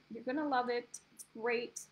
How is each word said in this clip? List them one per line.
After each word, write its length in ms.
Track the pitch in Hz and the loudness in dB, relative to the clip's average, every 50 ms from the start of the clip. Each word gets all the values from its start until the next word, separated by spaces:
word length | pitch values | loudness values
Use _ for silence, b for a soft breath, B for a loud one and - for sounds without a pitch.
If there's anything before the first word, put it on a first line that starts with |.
| - - 220 | -10 -12 -10
You're 120 | 233 233 | -6 -4
gonna 240 | 254 262 311 302 294 | -2 0 0 2 4
love 220 | 262 247 240 240 | 4 4 4 4
it. 300 | 240 240 - - - - - _ - | 0 -2 -2 -4 -14 -18 -18 _ -20
It's 120 | - - _ - | -20 -20 _ -10
great, 440 | 226 220 240 233 240 240 - - - - - | -4 0 2 2 2 0 -4 -8 -12 -14 -12